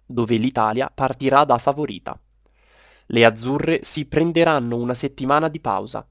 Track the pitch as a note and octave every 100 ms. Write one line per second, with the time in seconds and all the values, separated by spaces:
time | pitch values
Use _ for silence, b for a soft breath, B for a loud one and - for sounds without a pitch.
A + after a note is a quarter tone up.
0 | - A#2+ A2+ A#2 A#2+ B2 A2 A2 C3 -
1 | C3 B2+ C3 C3+ D3 A#2+ - C#3+ D3+ F#2+
2 | - - _ _ _ b b b b b
3 | b A#2 A#2 A2 A#2+ C#3 - D#3+ - -
4 | D3 - E3 E3 E3 D3+ A#2+ A#2+ A#2+ B2
5 | C#3 - C3 D3 D#3+ D#3 - G2 G#2 A2
6 | -